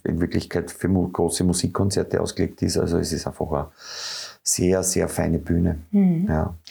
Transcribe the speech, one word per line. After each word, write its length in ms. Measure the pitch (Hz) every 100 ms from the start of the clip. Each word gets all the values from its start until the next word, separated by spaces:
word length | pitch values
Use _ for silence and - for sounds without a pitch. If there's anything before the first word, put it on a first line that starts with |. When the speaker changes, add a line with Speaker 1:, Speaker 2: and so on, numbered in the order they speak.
Speaker 1:
in 160 | - 82
Wirklichkeit 520 | 85 - - 87 85
für 160 | - 90
mu-, 180 | 92 87
große 360 | - 85 -
Musikkonzerte 760 | 90 87 95 - 101 92 - 90
ausgelegt 420 | 85 - - -
ist. 140 | 85 85
Also 200 | 85 85
es 160 | 82
ist 120 | - -
einfach 240 | - 78
eine 160 | 76 76 - - - - - - -
sehr, 400 | - - 90 95
sehr 240 | 92 87 82
feine 300 | - 82 82
Bühne. 380 | - 85 87 80 -
Speaker 2:
Mhm. 340 | 202 185 165 208
Speaker 1:
Ja. 280 | 156 120 87 -